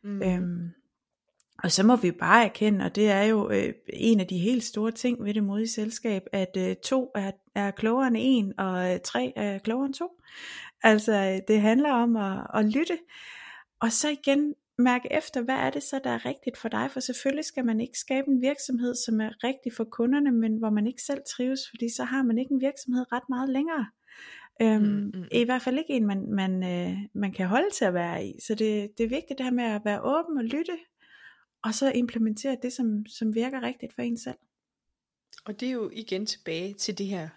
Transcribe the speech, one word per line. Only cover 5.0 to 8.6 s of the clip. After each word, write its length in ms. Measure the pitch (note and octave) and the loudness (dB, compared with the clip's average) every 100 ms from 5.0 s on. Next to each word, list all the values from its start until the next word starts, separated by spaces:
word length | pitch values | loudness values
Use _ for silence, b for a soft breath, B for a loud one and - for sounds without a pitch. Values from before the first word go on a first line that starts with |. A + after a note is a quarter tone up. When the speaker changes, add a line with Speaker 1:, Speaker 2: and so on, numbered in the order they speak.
| B3 A#3 G#3 | -2 -2 -2
Speaker 2:
ved 80 | |
Det 100 | G#3 | 0
Modige 240 | G3+ G3+ A3+ | 0 -2 -2
Selskab, 560 | A3+ G#3+ A3+ A3+ G3 F#3 | -2 -4 -4 -4 -4 -2
at, 260 | G3 F#3 F#3 | -2 -2 0
øh, 180 | F#3 F#3 | -2 -2
to 280 | - C4 B3 G#3 | 0 0 0 -4
er, 160 | G3 G3 _ G3+ | -6 -8 _ -4
er 160 | G3+ | -4
klogere 360 | G3 A3 B3 C4+ | 0 0 2 2
end 80 | A3+ | 2
en, 400 | B3 B3+ G3 | 4 2 2
og, 340 | - | -2